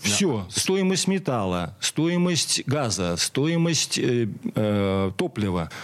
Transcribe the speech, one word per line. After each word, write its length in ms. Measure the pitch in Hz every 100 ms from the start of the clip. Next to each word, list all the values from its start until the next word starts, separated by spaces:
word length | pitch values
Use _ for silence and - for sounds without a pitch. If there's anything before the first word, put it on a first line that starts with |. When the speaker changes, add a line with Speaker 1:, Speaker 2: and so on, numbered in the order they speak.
Speaker 1:
Да. 60 | 202
Speaker 2:
всё. 380 | 202 190 110 92
Стоимость 580 | - - 190 185 190 -
металла, 680 | 190 170 120 95 90 82 -
стоимость 840 | - - 160 175 175 160 - - -
газа, 500 | 147 120 95 87 85
стоимость, 800 | - 131 151 170 170 160 - -
э, 280 | 131 120 107 - - -
э, 560 | 107 104 98 98 95 95
топлива, 520 | 180 - 101 90 80 -